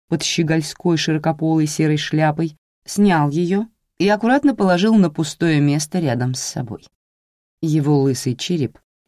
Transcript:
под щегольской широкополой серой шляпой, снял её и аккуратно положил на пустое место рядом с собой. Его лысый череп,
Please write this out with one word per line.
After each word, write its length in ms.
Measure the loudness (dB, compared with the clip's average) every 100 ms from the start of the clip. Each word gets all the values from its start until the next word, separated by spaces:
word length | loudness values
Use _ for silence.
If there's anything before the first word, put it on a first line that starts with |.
| -6
под 140 | -6
щегольской 720 | -4 -2 0 0 -2 -4 -2 0
широкополой 680 | 0 -2 -2 -2 0 0 -2
серой 300 | 0 0 0
шляпой, 600 | -2 0 0 -2 -6 -8 _ _
снял 460 | -8 2 4 4 2
её 360 | 0 0 -2 -4 _ _ -2
и 80 | 0
аккуратно 460 | 2 2 2 2
положил 400 | 2 2 2 4
на 160 | 4 4
пустое 500 | 0 -6 -2 0 2
место 400 | 2 0 -2 -4
рядом 320 | -2 -2 -4
с 60 | -6
собой. 460 | -8 -8 -8 -12 _ _ _ _ _ _ _ -8
Его 400 | -2 0 2 2
лысый 340 | 2 -2 -4
череп, 440 | -6 -4 -2 -4 -6 _ _